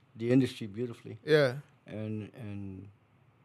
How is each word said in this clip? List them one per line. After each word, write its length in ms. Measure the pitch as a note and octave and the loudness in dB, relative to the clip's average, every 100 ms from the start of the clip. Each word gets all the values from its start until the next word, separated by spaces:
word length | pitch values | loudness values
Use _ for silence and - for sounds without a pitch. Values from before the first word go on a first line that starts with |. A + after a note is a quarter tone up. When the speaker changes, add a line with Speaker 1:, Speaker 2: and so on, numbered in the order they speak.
| _ A2+ | _ -6
Speaker 1:
the 160 | A#2 | 4
industry 360 | B2+ B2 - A2 | 6 4 0 -10
beautifully. 500 | G2+ B2 A2+ A2 G#2+ - | -8 -8 -8 -14 -8 4
Speaker 2:
Yeah. 300 | D#3 C#3 C3 - _ - | 6 6 0 -12 _ -14
Speaker 1:
And, 440 | G2+ G#2+ A2 G2+ - | -10 -6 -6 -8 -12
and, 520 | G#2+ G2+ G2 F#2+ G2+ - _ _ _ _ | -10 -10 -10 -12 -16 -20 _ _ _ _